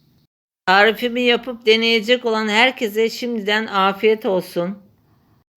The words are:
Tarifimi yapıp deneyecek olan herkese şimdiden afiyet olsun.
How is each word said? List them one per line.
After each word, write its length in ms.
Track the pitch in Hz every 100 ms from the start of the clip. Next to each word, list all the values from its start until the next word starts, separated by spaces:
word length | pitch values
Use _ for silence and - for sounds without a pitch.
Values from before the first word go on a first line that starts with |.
| _ _ _ _ _ _ -
Tarifimi 560 | 190 208 208 240 233
yapıp 440 | 247 233 240 233 -
deneyecek 600 | 220 226 226 208 247 240
olan 220 | 220 214
herkese 640 | 208 254 254 226 208 226
şimdiden 560 | 226 240 233 196 214 220
afiyet 600 | 196 190 196 220 214 226
olsun. 520 | 185 175 175 175 202 _ _ _ _ _ _ _